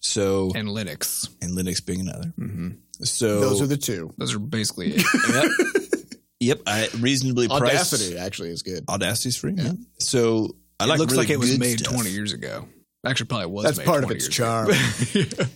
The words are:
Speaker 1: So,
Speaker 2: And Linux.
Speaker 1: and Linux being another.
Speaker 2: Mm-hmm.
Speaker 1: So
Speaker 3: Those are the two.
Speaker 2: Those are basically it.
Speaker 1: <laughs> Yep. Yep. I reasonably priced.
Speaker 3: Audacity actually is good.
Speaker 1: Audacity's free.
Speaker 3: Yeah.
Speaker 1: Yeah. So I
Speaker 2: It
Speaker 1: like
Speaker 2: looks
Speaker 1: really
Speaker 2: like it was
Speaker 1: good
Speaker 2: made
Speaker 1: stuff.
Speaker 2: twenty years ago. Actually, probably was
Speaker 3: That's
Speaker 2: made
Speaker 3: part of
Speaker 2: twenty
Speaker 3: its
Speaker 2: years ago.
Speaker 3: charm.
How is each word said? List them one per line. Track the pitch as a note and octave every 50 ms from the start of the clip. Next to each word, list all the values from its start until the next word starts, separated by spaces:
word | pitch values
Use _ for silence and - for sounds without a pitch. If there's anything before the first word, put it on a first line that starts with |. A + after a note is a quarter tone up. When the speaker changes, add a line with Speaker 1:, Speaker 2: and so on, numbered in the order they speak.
Speaker 1:
So, | - - - A2 G2 G2 G2 G2 F#2+ F#2 F#2
Speaker 2:
And | - G#2 G#2
Linux. | G2+ A2 G#2+ E2+ D2 - - - - - - - - -
Speaker 1:
and | F#2 F2 F2+ F#2
Linux | F#2 F2+ F2 - -
being | F#2+ F#2 F#2
another. | F#2+ F2 - - E2 E2+ - -
Speaker 2:
Mm-hmm. | - - G2+ E2+ E2+ F#2 - - - _ - - -
Speaker 1:
So | A#2+ - - B2 G#2+ G#2 G2+
Speaker 3:
Those | - C3 C3 -
are | C#3+ C3+
the | D3 C#3
two. | - - A2 F2 E2 - - -
Speaker 2:
Those | C3 B2+ A#2+
are | G#2
basically | G2+ - A#2 A2 G#2 - - - F2 - -
it. | - F3+ -
Speaker 1:
<laughs> | - B3 E4+ - - - D#4+ D#4+ - - F4+ E4+ - - - - - - - - - - _ _ _ -
Yep. | A#2+ A#2+ - -
Yep. | - G2
I | G#2 A2 A2 G#2+ - A2+
reasonably | A#2 C3 C#3 C3 C3 C3 B2 B2 A#2+ A2+
priced. | C3 B2+ A#2+
Speaker 3:
Audacity | B2 C#3 E3+ F3+ - D#3 A#2 G#2 F2+ E2+ F2
actually | F2+ G2+ - - E2+ E2+
is | E2+ E2 -
good. | F#2 F#2 E2 D2 -
Speaker 1:
Audacity's | F#2+ G2+ F#2+ F2 G#2+ - - B2+ B2 -
free. | - D3+ G3
Speaker 3:
Yeah. | F#3 -
Speaker 1:
Yeah. | B2 F3+ A3 B3 - _ -
So | - - - B2 A#2 A2+ A2+ A2 G#2+ - - - _ _ _ -
I | G2+
Speaker 2:
It | B2
Speaker 1:
like | D#3+ D3
Speaker 2:
looks | D#3+ - B2+
Speaker 1:
really | C3 -
Speaker 2:
like | -
it | D3 C3
was | B2 B2
Speaker 1:
good | C3 C3
Speaker 2:
made | B2 B2 A#2 A2
Speaker 1:
stuff. | - - B2+
Speaker 2:
twenty | B2 A2+ F#2
years | F#2+ G#2 G#2 G#2 -
ago. | - - - - - - - - _ _ _ _ _ -
Actually, | B2 C3 - A#2+ -
probably | B2+ A2 F#2+ E2+
was | F#2+ G2+ G#2+
Speaker 3:
That's | D#3 D3+ -
Speaker 2:
made | - E3+
Speaker 3:
part | E3+ C#3+ C3
of | -
Speaker 2:
twenty | - C3
Speaker 3:
its | - - - -
Speaker 2:
years |
ago. | A#2+ A2+ A2+ A2+ A2 A2 F#3 C3+ C3 A#2 G#2+ - B2 - - G3+ E3+ - -
Speaker 3:
charm. | - F3+ B2+ -